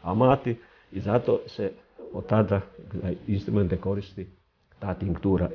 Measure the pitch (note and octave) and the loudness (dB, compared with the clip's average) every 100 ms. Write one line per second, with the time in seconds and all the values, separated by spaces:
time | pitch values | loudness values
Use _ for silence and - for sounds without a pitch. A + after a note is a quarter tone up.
0 | E2+ G#2 B2+ C#3 B2+ A#2 - _ - G2 | -2 4 4 4 0 -6 -10 _ -12 -6
1 | F#2+ A#2+ - A2 - - G2 - _ - | 0 0 2 0 -2 -6 -6 -6 _ -20
2 | - - - G#2+ G2+ G2 - - - - | -12 -8 2 4 4 2 -2 -14 -12 -6
3 | F2+ - - G2+ G#2+ G#2+ F2+ F2+ F#2+ G2+ | -4 -4 -4 -4 0 0 2 0 -2 -4
4 | F#2+ - F2+ - _ _ _ - G2+ F2+ | -6 -12 -14 -18 _ _ _ -10 -6 -4
5 | G2+ D#2+ G2 F#2 E2+ | -2 0 2 2 2